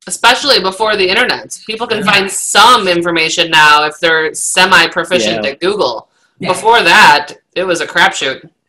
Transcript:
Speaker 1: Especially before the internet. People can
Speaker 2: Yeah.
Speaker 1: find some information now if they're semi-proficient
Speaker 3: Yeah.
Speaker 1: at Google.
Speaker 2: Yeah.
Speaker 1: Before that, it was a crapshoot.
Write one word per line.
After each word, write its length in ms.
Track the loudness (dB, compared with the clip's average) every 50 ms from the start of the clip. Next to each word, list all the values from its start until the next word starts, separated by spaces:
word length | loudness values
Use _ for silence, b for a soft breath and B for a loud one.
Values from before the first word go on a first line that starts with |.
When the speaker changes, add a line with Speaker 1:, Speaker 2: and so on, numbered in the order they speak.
| _
Speaker 1:
Especially 540 | -14 -8 -2 0 0 0 0 0 -2 0 0
before 360 | -2 -4 -4 -4 -2 -2 0
the 120 | 0 0 0
internet. 500 | 0 0 -2 -2 -4 -6 -10 -14 -16 -16 -12
People 200 | -12 -10 -8 -6
can 120 | -6 -6 -4 -2
Speaker 2:
Yeah. 80 | 0
Speaker 1:
find 180 | 0 0 0 -2
some 560 | -6 -8 -6 -2 2 4 6 6 4 4 2
information 640 | 0 0 0 0 -2 0 -2 -2 -2 -2 -2 -2 0
now 340 | 2 4 4 4 4 4 2
if 120 | 0 -4 -2
they're 320 | -2 0 0 0 -2 -4
semi-proficient 1120 | -6 -6 -8 -4 0 0 2 4 4 2 2 2 -2 -6 -4 -2 -2 -2 0 -2 -4 -4 -4
Speaker 3:
Yeah. 60 | -6
Speaker 1:
at 80 | -6 -4
Google. 480 | -4 -4 -2 -2 -2 -4 -4 -8 -12 _ _ _ _ _ _ -8
Speaker 2:
Yeah. 100 | -4 -4
Speaker 1:
Before 300 | -4 0 2 2 4 4
that, 500 | 4 4 4 6 6 6 4 2 0 -4 -12 -18 _ _ -6
it 80 | -4 -2
was 160 | -2 -2 -2
a 60 | -4
crapshoot. 640 | -4 0 0 0 0 0 -2 -6 -6 -6 -8 -12 -20 _ _ _